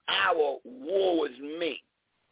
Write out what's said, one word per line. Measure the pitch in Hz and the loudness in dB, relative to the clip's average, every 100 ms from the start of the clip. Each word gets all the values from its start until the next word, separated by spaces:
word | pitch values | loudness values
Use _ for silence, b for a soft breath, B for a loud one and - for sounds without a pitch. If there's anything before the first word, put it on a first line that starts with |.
| - | -4
our | 185 196 170 147 131 | 0 2 4 2 0
woe | - 131 143 196 190 165 147 | -8 -12 -2 2 4 2 0
is | 123 | -4
me. | 143 160 165 117 - _ _ _ _ | -10 -6 -4 -6 -12 _ _ _ _